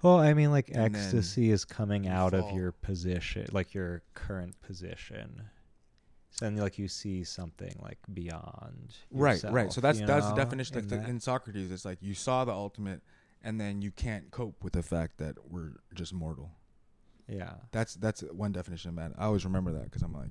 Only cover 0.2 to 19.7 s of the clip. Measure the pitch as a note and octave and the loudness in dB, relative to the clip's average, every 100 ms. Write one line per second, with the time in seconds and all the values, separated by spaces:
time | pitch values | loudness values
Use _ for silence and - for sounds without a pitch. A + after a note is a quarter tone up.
0.2 | D3+ D3+ D3 C#3+ - B2 A2 G#2 G2 F#2 | 10 8 8 6 4 4 4 4 2 2
1.2 | F2+ A2 A2+ G2+ - - G#2 G#2 F#2+ F#2 | 2 4 6 6 2 -4 0 0 2 4
2.2 | F#2 F#2+ F2+ F#2+ F2+ - - F#2 F2+ F2 | 4 4 2 0 -2 -4 -4 -2 0 -2
3.2 | - - - G2+ F2+ G2+ F2 F2 - - | -2 -6 -4 -2 -2 -4 -6 -6 -10 -10
4.2 | - F#2+ F2 - - F2+ F2 E2+ - G#2+ | -8 -6 -8 -12 -14 -12 -10 -12 -12 -12
5.2 | A2 A#2+ G#2+ _ - _ _ _ _ - | -12 -14 -16 _ -20 _ _ _ _ -20
6.2 | _ - A2 G#2+ G2+ - F#2+ - G#2 F#2 | _ -6 -4 -2 -2 -2 -8 -6 -6 -4
7.2 | F2 - E2+ - F#2 F#2 F#2+ - - F2+ | -6 -8 -10 -10 -12 -12 -14 -16 -12 -10
8.2 | E2+ E2 D#2+ - E2 - A#2 - - C3 | -8 -8 -12 -14 -14 -14 -16 -18 -8 4
9.2 | C#3+ G2+ G#2+ A#2+ G2 - C3 A2 G#2+ C#3+ | 4 4 4 2 2 2 4 4 4 4
10.2 | - - C3 C3 - B2+ G2+ A2+ A2 A#2+ | 4 2 0 -2 -4 -4 -4 -4 -4 -4
11.2 | C3 B2+ - G2+ F#2 F#2 G2 F#2 G2 G2 | -2 -2 -2 -6 -6 -6 -8 -8 -6 -4
12.2 | - B2+ B2 G2 G2+ - G2+ E2 _ _ | 0 2 2 -2 -6 -6 -8 -8 _ _
13.2 | _ _ A2+ A2 G#2 G2+ G2+ - A#2+ G#2 | _ _ -6 -4 -2 -4 -6 -4 -4 -4
14.2 | - - A2+ - F2 F2+ E2 E2+ D#2+ - | -8 -8 -8 -6 -4 -2 0 -2 -2 -4
15.2 | D#2 - - F2 D#2+ - _ F2 E2+ F#2 | -8 -8 -12 -10 -10 -12 _ -10 -8 -6
16.2 | D#2+ C#2 D#2 - _ _ _ _ _ _ | -6 -8 -12 -18 _ _ _ _ _ _
17.2 | - G2+ F2+ - A#2 A2 A2+ F2 A2 - | -12 -10 -10 -12 -8 -4 -4 -2 -4 -4
18.2 | D2 E2+ G#2 F#2 F2 E2+ F2 E2 E2 - | -8 -4 -4 -2 -6 -8 -8 -6 -6 -2
19.2 | G#2+ G#2 F2+ F#2+ F2+ | 0 0 2 0 0